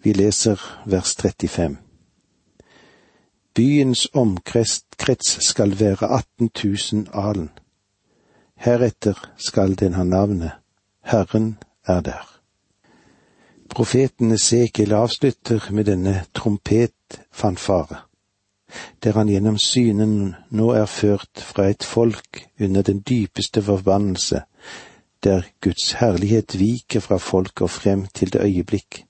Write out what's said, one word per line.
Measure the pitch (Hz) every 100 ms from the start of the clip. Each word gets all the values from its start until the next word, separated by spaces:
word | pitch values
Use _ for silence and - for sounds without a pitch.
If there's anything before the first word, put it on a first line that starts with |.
Vi | 107
leser | 98 101 - 113 101 - - 107
vers | 95 87 -
trettifem. | 98 - 87 - 82 71 _ _ _ _ _ _ _ _ _ _ _ _ _ _ _ _ _
Byens | - 127 147 135 120 -
omkrets, | 143 117 92 - 117 110 - _ -
krets | - 123 - - -
skal | - 101 95
være | 107 95 101
atten | 120 - _ 117
tusen | - 104 101 - 107 98
alen. | 107 101 98 80 - _ _ _ _ _ _ _ _ _ _
Heretter | - 120 120 - 107 95 - _
skal | - - 95 92
den | 95
ha | 90
navnet | 90 92 101 98 82 - _ _ _ _
Herren | - 113 92 110 110 107 - _ -
er | 90
der. | 82 - - _ _ _ _ _ _ _ _ _ _ _ _ _ _
Profeten | - 113 123 135 _ 117
Esekiel | 110 - 117 120 - 104
avslutter | 107 117 - 139 - - 113 -
med | 101 104
denne | 92 95 95 85
trompetfanfare, | - - 104 - 110 120 _ _ - _ - 107 92 - 92 78 82 _ _ _ _ _ _ _ - - _
der | 113 107
han | 107
gjennom | 98 107 107
synen | - 127 120 104 107 107 98 87 _
nå | 107 113 120
er | 107
ført | - 104 101 - -
fra | - - 98
et | 104
folk | - - 117 107 - - - _
under | 101 98
den | 98 101
dypeste | 101 127 98 - - -
forbannelse, | 101 98 98 98 104 90 - 76 - _ - - - - _ _
der | 101 95 90 _
Guds | 98 87 -
herlighet | - 120 90 101 113 104 95
viker | 101 120 - 110
fra | - 92
folk | - 92 92 -
og | 90
frem | - - 98 95
til | - 92
det | -
øyeblikk | 104 92 87 101 - - -